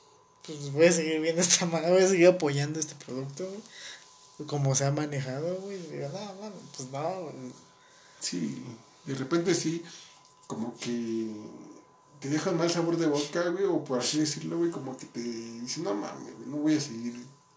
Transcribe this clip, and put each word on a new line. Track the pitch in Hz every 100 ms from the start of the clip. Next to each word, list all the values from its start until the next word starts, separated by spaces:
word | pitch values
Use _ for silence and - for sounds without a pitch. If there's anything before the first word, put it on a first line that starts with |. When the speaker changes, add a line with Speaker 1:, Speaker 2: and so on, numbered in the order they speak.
| - - _ _ -
Speaker 1:
pues, | 147 143
voy | 139 170
a |
seguir | 170 156 160
viendo | 160 165
esta | 180 - 175
madre, | 165 160
voy | 185
a | 190
seguir | 190 175
apoyando | 180 151 143 143 160
este | 151
producto, | 139 - 127 139 143 185
güey, | 202 - - - - - - - - 147
como | 147 135
se | 131 139
ha |
manejado, | 147 151 139 131 131 165 185
güey". | 196 196
Y | 160 143
digo, | 143
"No, | 185 208 190
mames, | 214 180 135
pues | - 127
no, | 135 160 190
güey". | 156 135 127 135 - - - - - -
Speaker 2:
Sí, | - - 151 131 127 113 - -
de | 156
repente | 135 131 170 175
sí, | 160 160 165 - - - - - - -
como | 110 117 117
que | 120 120 113 113 110 107 107 - - - - - - -
te | 135
deja | 151 190
un | 165
mal | 170
sabor | 170 165 165
de | 160
boca, | 143 147 170 175
güey, | 185
o | 196 156
por | 139 123
así | 120 151
decirlo, | 147 - 160 170
güey, | 170
como | 160 131 127
que | -
te | 120
dicen, | 120 113 117 117 123 156
"No | 185
mames, | 202 - 135 120 113
güey, | 117
no | 147
voy | 151 151
a |
seguir | - 113 120 120 123 - _